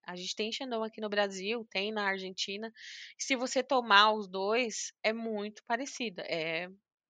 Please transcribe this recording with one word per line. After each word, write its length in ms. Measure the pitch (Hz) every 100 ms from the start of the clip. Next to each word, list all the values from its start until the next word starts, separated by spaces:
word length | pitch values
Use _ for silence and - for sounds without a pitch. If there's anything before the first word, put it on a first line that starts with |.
| -
a 80 | 180
gente 200 | 185 -
tem 160 | 220
Chandon 320 | 226 262 226
aqui 160 | 220 220
no 100 | 214
Brasil, 580 | 202 202 190 190 240 220
tem 220 | 190 208
na 160 | 214 202
Argentina, 640 | 190 190 190 - 196 226 - - - - -
se 180 | - 262
você 260 | 254 269
tomar 480 | 247 262 226 202 214
os 140 | 214 190
dois, 640 | 190 196 233 240 - - -
é 100 | 214
muito 500 | 226 226 214 208 214 -
parecida, 580 | 233 277 - 233 170
é 440 | - 165 160 160 180 196 _ _ _